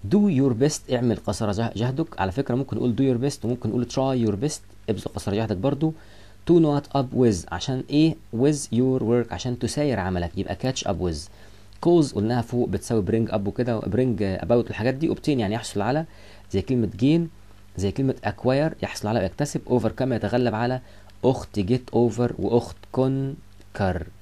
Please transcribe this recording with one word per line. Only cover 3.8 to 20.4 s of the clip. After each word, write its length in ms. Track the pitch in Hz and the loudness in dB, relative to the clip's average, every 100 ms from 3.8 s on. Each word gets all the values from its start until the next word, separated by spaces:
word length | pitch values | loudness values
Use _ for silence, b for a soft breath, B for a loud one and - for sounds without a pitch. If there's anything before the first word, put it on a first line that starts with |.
| 120 | -2
try 420 | - 131 131 113 | -2 0 2 0
your 200 | 101 139 | 0 -2
best، 120 | 151 - - - | -6 -14 -16 -6
ابذل 160 | 98 | -4
قصارى 320 | - 87 - 101 | -4 -8 -4 -2
جهدك 200 | 113 95 | -2 0
برضو. 360 | 123 143 160 156 B B B B - | 0 0 -2 -4 B B B B 4
To 40 | |
not 300 | 175 156 143 143 143 | 6 6 2 0 -2
up 100 | 127 117 | 0 4
with، 320 | 123 92 - | 4 4 -2
عشان 320 | 90 - 131 - | -8 -4 -6 0
إيه؟ 260 | 147 160 160 - 110 | 4 4 2 -8 2
With 380 | 139 147 - | 2 2 -2
your 280 | 113 131 131 | 2 2 2
work، 300 | 110 120 117 | 2 2 0
عشان 260 | - - 120 | -4 -6 -4
تساير 420 | 120 - 147 110 | -4 0 0 0
عملك، 380 | 92 92 87 95 | 0 -2 -2 -4
يبقى 180 | 95 90 | -6 -4
catch 320 | 127 131 - | -4 -4 -4
up 80 | 90 90 | -2 -2
with. 100 | 78 - b b b b b 170 | -4 -8 b b b b b 4
Cause 280 | 175 139 | 6 4
قلناها 280 | 107 107 123 | 2 0 0
فوق 260 | 113 120 120 | 0 0 0
بتساوي 360 | 92 - 113 92 | -2 0 0 2
bring 260 | 113 110 | 2 2
up 140 | 110 101 | -2 -4
وكده، 340 | 98 120 113 | -2 -2 -2
bring 600 | - 104 131 107 101 92 | -2 0 0 0 -2 -2
about 60 | 90 | 2
والحاجات 420 | 120 113 - 113 | 2 2 -2 -2
دي. 200 | 135 165 | 0 -2
Obtain 140 | - - | -2 0
يعني 260 | 139 98 | 0 0
يحصل 260 | 113 - 101 | -2 -4 -4
على، 240 | 104 143 165 B B B B | -2 -2 -4 B B B B
زي 120 | 95 | -4
كلمة 260 | 92 127 110 98 | 0 0 0 2
gain، 180 | 131 165 165 - - - - - | 2 4 0 -8 -20 -20 -16 -4
زي 100 | 98 | -2
كلمة 240 | 95 135 - 107 | 0 -2 -2 -4
acquire 480 | 101 123 135 156 - | -2 0 2 0 -2
يحصل 260 | 104 - - | -8 -4 -2
على 120 | 113 | 0
ويكتسب. 400 | 135 - 147 143 - | -2 -2 -4 -4 0
Overcome 440 | 123 110 - 151 | 0 0 -2 -2
يتغلب 420 | 117 101 120 | 0 0 0